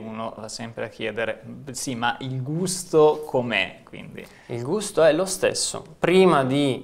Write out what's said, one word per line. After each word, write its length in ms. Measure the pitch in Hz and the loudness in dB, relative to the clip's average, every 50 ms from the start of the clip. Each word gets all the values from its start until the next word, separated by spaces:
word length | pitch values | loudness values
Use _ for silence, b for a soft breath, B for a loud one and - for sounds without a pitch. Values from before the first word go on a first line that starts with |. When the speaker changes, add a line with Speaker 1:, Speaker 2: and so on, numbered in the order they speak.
Speaker 1:
uno 320 | 107 110 110 113 113 - - | -8 -10 -8 -8 -8 -8 -10
va 140 | 107 110 110 | -12 -12 -12
sempre 360 | - - 113 113 113 113 117 | -12 -12 -12 -10 -8 -10 -10
a 20 | |
chiedere: 560 | 110 - - 110 110 104 113 113 110 - - 123 117 120 123 131 135 | -10 -8 -8 -8 -6 -4 -4 -4 -4 -6 -8 -12 -16 -16 -14 -14 -12
"Sì, 240 | 123 - - 139 123 | -12 -8 -8 -6 -4
ma 240 | 113 120 120 - - | -2 -2 -2 -2 -4
il 200 | 135 131 131 131 | -6 -6 -6 -6
gusto 840 | 123 147 156 170 190 180 - - - - 165 156 151 151 151 - - | -6 -4 -4 -2 -2 -2 -4 -6 -4 2 6 6 6 6 6 2 -4
com'è?" 540 | - - 127 120 120 107 95 92 78 - - - | -2 -2 -2 0 0 0 0 0 -2 -4 -12 -20
Quindi. 420 | - - - - - - - - B B B B | -18 -18 -16 -16 -16 -16 -16 -16 B B B B
Speaker 2:
Il 160 | - 120 117 123 | -10 -8 -8 -4
gusto 400 | 139 190 214 - - - 151 160 | -4 -4 -4 -6 -2 2 4 6
è 100 | 156 151 | 6 6
lo 120 | 170 190 | 4 0
stesso. 600 | 185 - - 123 104 - - - - - 117 - - - _ | -2 -2 0 0 0 0 0 -4 -4 -6 -8 -12 -14 -6 _
Prima 440 | - 165 180 185 190 180 160 139 131 | 2 4 6 6 8 8 6 4 2
di, 400 | 127 139 143 143 135 117 - | 2 2 2 2 0 0 -4